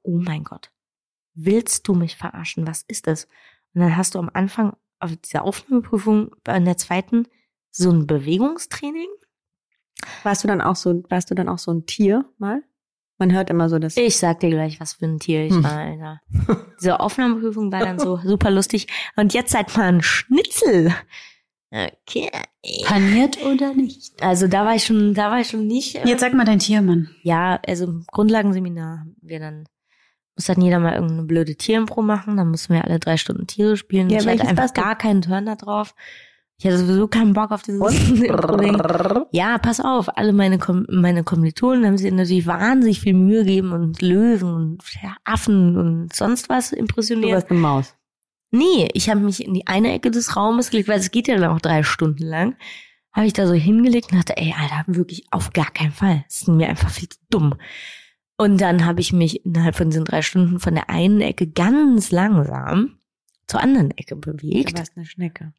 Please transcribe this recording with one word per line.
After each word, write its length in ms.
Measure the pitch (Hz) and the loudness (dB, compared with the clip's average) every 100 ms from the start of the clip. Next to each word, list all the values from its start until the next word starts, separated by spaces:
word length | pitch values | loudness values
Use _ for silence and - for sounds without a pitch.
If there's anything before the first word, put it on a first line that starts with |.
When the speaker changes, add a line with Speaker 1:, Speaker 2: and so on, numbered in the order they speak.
Speaker 1:
„Oh 140 | - 170 | -4 -4
mein 240 | 175 151 | -4 -6
Gott, 280 | 151 - - _ _ _ _ _ _ | -10 -18 -20 _ _ _ _ _ _
willst 540 | 160 170 220 233 - - | -6 0 0 0 -4 0
du 80 | 180 | 0
mich 200 | 165 - | -2 -6
verarschen? 520 | - - 160 - 160 | -12 -12 -10 -6 -6
Was 160 | 160 - | -8 -10
ist 200 | 214 - | -8 -4
das?“ 180 | 156 - _ _ _ _ | -6 -8 _ _ _ _
Und 80 | 175 | 0
dann 160 | 175 165 | 2 2
hast 160 | 180 190 | -2 -4
du 40 | |
am 100 | 170 | -6
Anfang 400 | 185 196 - 208 - _ - | -4 -4 -2 -4 -4 _ -14
auf 160 | 175 160 | -12 -10
dieser 280 | - 156 | -6 -4
Aufnahmeprüfung, 920 | 196 - - 247 - 214 214 214 214 - | -4 -6 -2 -2 0 -2 2 2 0 -6
bei 160 | - 190 | -4 0
der 180 | 175 175 | 2 0
zweiten, 500 | - 180 185 233 233 _ _ _ _ | -2 -4 -2 -2 -4 _ _ _ _
so 180 | - 180 | -2 2
ein 140 | 170 147 | 2 2
Bewegungstraining. 1000 | 147 143 185 277 339 - - 294 330 359 415 _ _ _ _ _ _ _ - - - | -2 0 0 0 -4 -10 -10 -10 -8 -10 -14 _ _ _ _ _ _ _ -20 -18 -8
Speaker 2:
Warst 200 | 208 202 | -4 -2
du 40 | 214 | 0
dann 140 | 190 | 0
auch 140 | - 180 | -2 -2
so, 280 | 180 175 - | 0 -2 -2
warst 220 | 185 - | -4 -4
du 40 | 185 | -4
dann 140 | 175 | -4
auch 80 | 175 | -4
so 140 | - | -4
ein 140 | 165 160 | -6 -4
Tier 380 | - 202 226 269 - | 0 2 2 -2 -8
mal? 260 | 202 262 - _ _ _ _ - | -8 -8 -10 _ _ _ _ -2
Man 140 | 185 | 0
hört 180 | 190 185 | 2 0
immer 200 | 170 165 | 0 0
so, 100 | 160 | 0
dass 180 | 160 247 | -2 0
Speaker 1:
Ich 200 | 240 - | 0 0
sag 220 | 175 165 | 0 0
dir 100 | 170 | 0
gleich, 300 | 160 156 156 | 0 -4 -8
was 140 | 156 | -14
für 120 | - 160 | -8 -6
ein 140 | 156 | -4
Tier 260 | - 156 156 | -2 -2 0
ich 80 | 180 | 0
Speaker 2:
Hm. 80 | |
Speaker 1:
war, 140 | 147 151 | 0 -2
Alter. 420 | 156 156 156 156 - - - 214 - - | -8 -12 -14 -16 -6 -4 0 -2 -6 -4
Diese 200 | 180 - | -2 0
Aufnahmeprüfung 720 | 208 - 247 226 226 214 202 | -2 -2 -2 0 -4 -4 -4
war 100 | 190 | -2
dann 180 | 190 180 | -4 -2
so 180 | 185 180 | -2 -2
Speaker 2:
<laughs> 60 | |
Speaker 1:
super 280 | 185 202 214 | 0 0 2
lustig. 360 | 190 196 208 - - - - | 2 0 -2 -4 -12 -8 0
„Und 180 | 208 | 0
jetzt 180 | 240 247 | 0 -2
seid 240 | 233 202 220 | -2 -2 0
mal 80 | 185 | 2
ein 140 | 175 | 2
Schnitzel.“ 880 | - - - 277 - - 381 185 165 175 - - - _ _ _ _ | 2 -2 0 0 0 0 2 4 2 0 -6 -20 -20 _ _ _ _
Okay. 560 | 110 87 - - - - - - _ - - - | -8 -8 -10 -10 -8 -6 -10 -14 _ -12 -6 -2
Speaker 3:
Paniert 520 | 202 196 220 277 - 269 | 2 4 4 2 0 -2
oder 280 | 269 277 | 0 0
nicht? 480 | 269 262 - - - | 0 -2 -4 -20 -4
Speaker 1:
Also 260 | 190 180 190 | 0 2 2
da 180 | 196 214 | 2 2
war 100 | 226 | 0
ich 100 | - | 2
schon, 280 | 220 208 | 2 2
da 180 | 208 208 | 2 0
war 80 | 240 | -2
ich 80 | 233 | -2
schon 180 | 220 214 | -4 -4
nicht, 280 | 247 - - | -4 -4 -2
äh, 100 | 240 | 0
Speaker 3:
Jetzt 140 | 247 | 0
sag 140 | 247 | 2
mal 100 | 254 | 2
dein 160 | 220 208 | 4 2
Tier, 220 | - 214 | 2 2
Mann. 280 | 190 170 156 _ | 2 2 -2 _
Speaker 1:
Ja, 380 | 170 165 180 180 - | -2 0 0 -2 -4
also 200 | 175 180 | -6 -6
im 180 | 165 170 | -8 -6
Grundlagenseminar 920 | - 214 226 202 185 180 170 160 160 | 0 2 2 2 -2 -4 -8 -10 -12
haben 160 | 160 - | -16 -20
wir 180 | 165 160 | -16 -14
dann, 300 | 156 151 156 _ _ _ _ _ _ - | -14 -16 -20 _ _ _ _ _ _ -8
muss 120 | - | -2
dann 120 | 180 | 2
jeder 200 | 180 175 | 4 4
mal 160 | 170 - | 0 0
irgendeine 280 | 170 160 | -2 -4
blöde 320 | 160 165 156 151 | -2 0 -2 -4
Tierimpro 460 | - 220 220 - | -2 0 -2 -2
machen, 340 | 214 208 208 202 | 0 -2 -2 0
dann 140 | 170 | 0
mussten 240 | 160 - | 0 0
wir 100 | 170 | 0
alle 160 | - 165 | 0 -2
drei 160 | - 160 | 0 -2
Stunden 320 | - 180 180 | -2 -6 -6
Tiere 300 | 208 208 208 | 0 0 0
spielen. 320 | - 190 185 | 0 0 2
Speaker 2:
Ja, 80 | 214 | 2
Speaker 1:
Ich 40 | |
hatte 40 | 214 | 2
Speaker 2:
welches 160 | 226 247 | 2 2
Speaker 1:
einfach 140 | 180 | 2
Speaker 2:
warst 140 | 254 185 | 0 -2
du? 40 | |
Speaker 1:
gar 160 | 196 220 | -4 -2
keinen 240 | 220 196 | 0 2
Turn 240 | 175 190 214 | 2 -2 -4
da 100 | 208 | -8
drauf. 400 | 202 208 208 - - - - _ _ _ | -6 -6 -6 -12 -20 -20 -20 _ _ _
Ich 80 | 185 | 0
hatte 120 | 180 | 2
sowieso 300 | 180 190 214 | 2 2 2
keinen 260 | 226 214 | 2 4
Bock 180 | 202 214 | 2 0
auf 100 | 208 | -4
dieses 160 | - 202 | -6 -2
Speaker 2:
Und? 400 | 202 - 262 233 | 0 2 4 4
Speaker 1:
<laughs> 0 | |
Impro-Ding. 600 | 240 - - 202 202 202 165 175 185 226 - | 4 2 2 2 2 2 2 0 0 0 -2
Ja, 260 | 170 202 233 | -2 0 0
pass 220 | 233 233 | 0 0
auf, 360 | 262 254 180 - | 0 0 -2 0
alle 160 | 214 | 2
meine 240 | 202 190 190 | 4 4 2
Kom-, 280 | - 180 220 | 0 -2 0
meine 320 | 180 175 175 | 2 2 2
Kommilitonen 640 | 165 165 160 - 247 254 214 | 0 0 0 0 2 4 2
haben 120 | 196 | 2
sich 140 | 190 | 2
natürlich 360 | 185 180 185 170 | 0 2 2 0
wahnsinnig 520 | 175 214 262 226 190 | 0 2 4 4 2
viel 140 | 208 | 4
Mühe 320 | 185 190 220 196 | 4 6 4 4
gegeben 260 | 190 185 | 2 0
und 300 | 170 165 160 | -2 -2 0
Löwen 520 | 180 185 233 214 180 | 2 4 4 2 0
und, 300 | 165 160 180 - - | -2 -4 -6 -14 -16
ja, 140 | 196 196 | -16 -12
Affen 540 | - 220 - 196 175 180 | -6 -4 2 4 4 2
und 360 | 170 165 170 | 0 -2 -4
sonst 360 | - 214 240 - | -4 -2 -2 -2
was 240 | 254 - | -2 -2
impressioniert. 580 | - 220 - 214 226 220 | -4 -4 -2 -2 -2 0
Speaker 2:
Du 40 | 190 | 0
warst 140 | 180 | 2
eine 100 | 175 | 2
Maus. 360 | 156 135 131 _ _ _ _ _ _ | 2 0 -2 _ _ _ _ _ _
Speaker 1:
Nee, 360 | 233 349 302 160 | 2 4 4 2
ich 160 | - 214 | 0 0
habe 120 | 208 | 2
mich 240 | 202 185 - | 0 -2 -4
in 80 | |
die 120 | 185 - | -4 -2
eine 260 | 190 233 | 0 2
Ecke 180 | - 247 | 0 0
des 240 | 233 233 196 | -2 -2 -2
Raumes 360 | 208 233 240 | 0 0 0
gelegt, 180 | 220 202 | 0 0
weil 100 | 202 | 0
es 100 | 190 | 0
geht 180 | 240 233 | -2 0
ja 80 | 208 | 2
dann 120 | 170 | 2
auch 120 | 160 | 0
drei 220 | 160 156 | 0 0
Stunden 400 | 143 - 156 147 160 | 0 0 0 -2 -4
lang. 320 | 160 208 - - - - _ _ | -2 -2 -4 -14 -20 -20 _ _
Habe 120 | - 214 | -2 0
ich 60 | |
da 160 | 208 185 | 2 2
so 60 | |
hingelegt 580 | 175 165 226 247 233 - | 4 4 4 4 2 2
und 60 | 180 | 0
dachte, 180 | - - | 0 -2
„Ey, 180 | 160 156 | -4 -4
Alter, 240 | 147 151 175 | -4 -4 -2
wirklich 360 | 175 175 - - | -2 -2 -6 -6
auf 220 | 175 - | -6 -4
gar 180 | 170 151 | -4 -4
keinen 220 | - 151 | -2 -4
Fall. 320 | - 196 151 - | 0 0 0 -2
Das 140 | - | -4
ist 60 | - | 2
mir 180 | 160 160 | 2 2
einfach 220 | 160 - | 0 -2
viel 180 | - 170 | -2 -12
zu 100 | - - | -16 -4
dumm.“ 260 | 202 151 139 - - - - _ _ _ - | 0 0 -2 -8 -20 -20 -20 _ _ _ -2
Und 220 | 208 190 | 2 4
dann 240 | 185 175 170 | 4 4 2
habe 140 | 175 | 0
ich 140 | 175 | 0
mich 320 | 180 165 - 185 | 2 2 0 -2
innerhalb 320 | 165 165 - | 0 2 2
von 120 | 160 | 0
diesen 140 | 156 | 0
drei 180 | 160 156 | -2 -4
Stunden 380 | 151 185 175 180 | -2 2 2 0
von 160 | 175 160 | -2 -2
der 140 | - | -2
einen 320 | 170 185 208 | 0 2 4
Ecke 260 | - - 165 | 2 -2 -4
ganz 640 | 165 190 285 294 226 - | 0 2 4 4 4 2
langsam 840 | 175 208 185 143 131 - 175 262 - _ _ _ _ - | 0 2 2 2 -4 -2 0 0 -4 _ _ _ _ -8
zur 140 | - | 0
anderen 300 | 254 269 143 | 2 4 2
Ecke 260 | - - 151 | -2 -12 -12
bewegt. 560 | 156 151 151 208 220 | -10 -8 -2 -2 -2
Speaker 2:
Du 60 | 170 | -6
warst 180 | 160 170 | -10 -14
eine 80 | 160 | -14
Schnecke. 480 | 180 170 - 156 | -8 -8 -8 -18